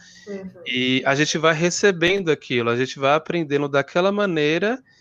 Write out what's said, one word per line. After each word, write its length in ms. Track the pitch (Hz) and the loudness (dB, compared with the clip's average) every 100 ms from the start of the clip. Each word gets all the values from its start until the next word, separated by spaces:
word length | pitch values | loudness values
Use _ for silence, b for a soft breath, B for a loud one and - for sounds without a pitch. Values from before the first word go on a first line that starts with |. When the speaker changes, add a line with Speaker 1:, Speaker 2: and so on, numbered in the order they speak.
| B B B | B B B
Speaker 1:
Uhum. 240 | 196 185 - 131 | -12 -12 -16 -6
Speaker 2:
E 360 | 127 127 131 131 | -2 0 0 0
a 80 | |
gente 240 | 139 151 170 | 0 0 2
vai 160 | 160 | 0
recebendo 760 | 156 175 - 202 170 165 202 165 | 2 0 2 2 2 0 0 0
aquilo, 400 | 147 - 123 117 | -2 0 -2 0
a 60 | 120 | 0
gente 220 | 131 143 | -2 -2
vai 160 | 135 | 2
aprendendo 540 | 156 - 170 151 143 143 | 0 0 -4 -2 -2 0
daquela 420 | 139 139 175 190 | 0 0 0 0
maneira 680 | 202 202 160 147 165 202 262 _ b | 0 -2 0 0 0 -2 -4 _ b